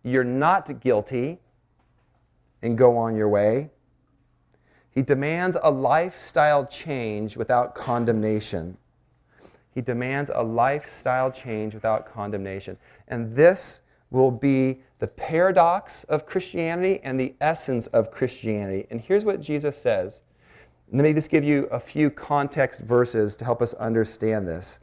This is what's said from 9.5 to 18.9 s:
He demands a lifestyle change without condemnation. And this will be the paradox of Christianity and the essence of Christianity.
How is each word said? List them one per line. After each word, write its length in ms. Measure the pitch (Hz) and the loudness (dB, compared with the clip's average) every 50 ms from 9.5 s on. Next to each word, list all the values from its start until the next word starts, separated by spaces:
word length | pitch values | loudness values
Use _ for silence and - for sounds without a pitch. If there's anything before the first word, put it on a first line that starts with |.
| _ _ _ _ - | _ _ _ _ -10
He 80 | 127 | -8
demands 500 | 117 131 120 120 123 131 135 139 143 139 - | -6 -4 -4 -4 -4 -4 -4 -4 -4 -4 -2
a 80 | - 117 | -2 -2
lifestyle 880 | 113 113 117 120 135 143 147 - - - - - 131 127 131 131 131 | -2 0 2 2 2 0 -2 -6 -12 -14 -8 -4 -2 0 0 0 -2
change 440 | 127 - - 127 110 107 107 107 110 | -4 -6 -10 -8 -6 -6 -6 -6 -8
without 320 | 107 - 110 107 107 - | -4 -2 -2 -2 -2 -2
condemnation. 680 | - - 113 104 104 101 98 98 95 95 98 - 95 92 - _ _ - _ _ | -6 -12 -10 -8 -6 -6 -6 -6 -6 -10 -10 -10 -12 -16 -16 _ _ -20 _ _
And 280 | - - 117 117 110 113 | -10 -8 -6 -6 -4 2
this 460 | 131 156 175 196 - - - - - _ _ _ _ _ - | 6 6 6 6 4 -2 -8 -8 -10 _ _ _ _ _ -4
will 220 | 127 131 131 131 123 | 2 4 4 4 2
be 500 | 113 143 139 135 131 131 131 131 131 - _ _ - | 2 0 2 2 4 2 0 -2 -4 -12 _ _ -8
the 80 | - | -8
paradox 960 | 101 - - - - 160 165 180 190 180 185 165 170 175 202 - - - - - | -8 -8 -8 -8 -2 0 2 2 4 6 6 6 6 4 0 -4 -8 -16 -12 -6
of 220 | - 151 147 - | -2 -2 -2 -2
Christianity 760 | - - 185 180 - - 170 165 165 170 180 185 190 190 - - | -2 -6 -6 -6 -4 -6 -4 -4 -4 -2 -2 0 0 0 -2 -2
and 140 | 135 131 131 | -4 -4 -2
the 160 | 127 127 - - | -4 -4 -4 -2
essence 460 | 147 156 165 160 - - 127 117 113 | -2 -2 -2 -2 -4 -4 -4 -4 -2
of 240 | - - 117 107 - | 0 2 2 2 0
Christianity. 760 | - - 135 120 - - - 110 107 104 101 95 95 98 104 - | -2 -4 -4 -4 -4 -4 -4 -4 -2 -2 -2 -4 -4 -6 -6 -6